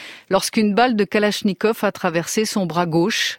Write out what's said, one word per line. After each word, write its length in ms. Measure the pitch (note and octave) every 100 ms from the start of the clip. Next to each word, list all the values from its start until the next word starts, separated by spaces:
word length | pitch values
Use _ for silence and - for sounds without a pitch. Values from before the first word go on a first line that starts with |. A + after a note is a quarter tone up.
| - - -
lorsqu'une 460 | F#3 - A3+ G#3
balle 200 | G3 B3+
de 100 | G#3+
Kalachnikov 760 | G3 G#3+ G#3 - G#3+ F3+ G#3+ G#3+
a 80 | G3+
traversé 520 | - F#3 E3 E3 -
son 220 | G#3+ G#3+ F3+
bras 200 | D#3+ F3
gauche 520 | D#3 G#3 - -